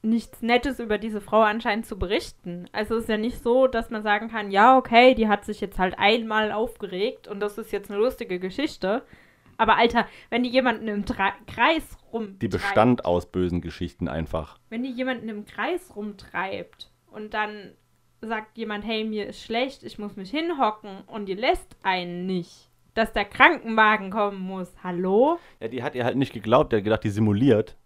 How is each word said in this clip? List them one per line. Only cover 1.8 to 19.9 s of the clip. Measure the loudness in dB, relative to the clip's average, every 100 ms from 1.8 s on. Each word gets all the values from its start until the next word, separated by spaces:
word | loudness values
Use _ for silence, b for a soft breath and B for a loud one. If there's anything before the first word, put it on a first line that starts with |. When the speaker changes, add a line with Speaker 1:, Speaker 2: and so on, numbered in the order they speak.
Speaker 1:
zu | -4 -6
berichten. | -2 -2 -4 -14 -12 -12 -8
Also | -6 -4
es | -4
ist | -2
ja | -2
nicht | -2 -4
so, | 2 4 4
dass | 2 -6
man | -6
sagen | -2 -2 -2
kann, | -8 0
„Ja, | 6 8 8
okay, | 6 8 8
die | 6 2
hat | 0
sich | -2 -8
jetzt | -8 -2
halt | -2 2
einmal | 2 2 0 -2 -2
aufgeregt | -2 -4 -6 -10 -4 -4 -6 -14
und | -6
das | -6 -6
ist | -8
jetzt | -8 -6
eine | -2
lustige | -2 -2 -8 -6
Geschichte.“ | -6 -6 -6 -4 -2 -2 -6 b b b b -2
Aber | 2 4
Alter, | 4 2 -2 B B
wenn | -4
die | 2
jemanden | 2 2 -2 -4
im | -6
Tra-, | -6 -2 -2 -4
Kreis | -14 0 2 2 -4 -20 _
rumtreibt | -10 -10 -6
Speaker 2:
Die | -6
bestand | -4 0 4 4 4
aus | 2 -2 -2
bösen | -2 -2 -2
Geschichten | -6 -8 -10 -6 -6
einfach. | -4 -4 -6 -8 -18 _
Speaker 1:
Wenn | -8
die | -8
jemanden | -6 -6 -6 -8
im | -12
Kreis | -14 -8 -6 -6 -8
rumtreibt | -12 -12 -14 -12 -8 -8 -10 -14 _ -20 _ _
und | -16 -8
dann | -6 -6 -8 -18 _ _ _ _ _
sagt | -8 -8 -8 -10
jemand, | -8 -6 -4
„Hey, | -4
mir | -4 -6 -8
ist | -12
schlecht, | -6 -4 -4 -8
ich | -18